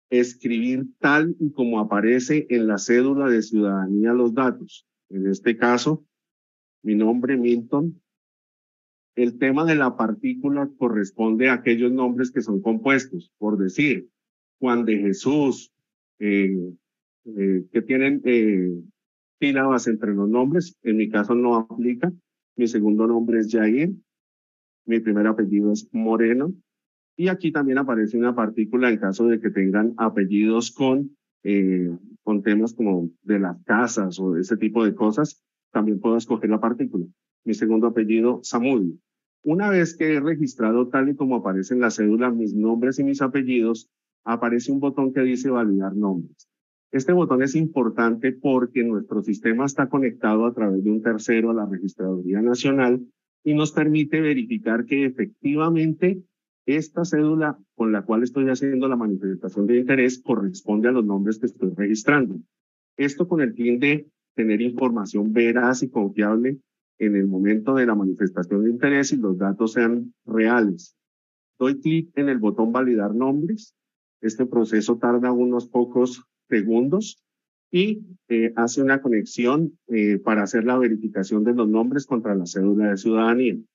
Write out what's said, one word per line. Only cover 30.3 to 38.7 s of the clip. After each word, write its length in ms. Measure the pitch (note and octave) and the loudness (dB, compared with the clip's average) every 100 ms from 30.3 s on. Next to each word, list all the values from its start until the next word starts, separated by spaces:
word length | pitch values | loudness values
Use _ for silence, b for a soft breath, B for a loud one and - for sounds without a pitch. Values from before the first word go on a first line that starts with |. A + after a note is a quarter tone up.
| G2+ G#2+ A2+ A#2+ | 2 2 0 -2
con, 460 | - C3+ C3 C#3 - _ _ | -2 0 0 -2 -10 _ _
eh, 480 | - G2+ F#2+ F#2 F2+ F2 G2+ - | -2 2 2 0 -2 -6 -14 -12
con 200 | - G#2 | -4 -2
temas 300 | G2+ G#2 A2+ | 0 0 0
como 380 | A2+ G#2+ F#2 E2+ - | -2 0 0 -2 -6
de 180 | G2 G2+ | -2 0
las 200 | F#2+ F2+ | -2 -4
casas 560 | - G#2+ A#2+ A2+ F#2+ F2+ | -2 0 0 -2 -4 -4
o 160 | F#2+ E2+ | -2 -2
ese 200 | F#2 A2 | -2 -2
tipo 280 | G#2+ A2 | -2 0
de 100 | A2 | 0
cosas. 500 | F#2 G#2+ G#2+ D3+ - _ _ _ | 0 0 0 -2 -4 _ _ _
También 260 | A#2 G#2+ G2 | -2 -2 0
puedo 180 | A#2 A#2 | 0 0
escoger 340 | A#2 A2+ A2 | 0 -2 0
la 100 | A2 | 0
partícula. 440 | - A#2+ C3+ - - _ _ _ | 0 -2 -4 -4 -6 _ _ _
Mi 100 | - | -6
segundo 340 | G#2 A2 A2+ A#2 | -2 0 2 2
apellido, 520 | A2+ G#2+ A2+ A#2+ B2 | 2 0 2 2 0
Zamudio. 500 | - B2 B2 | -4 -2 0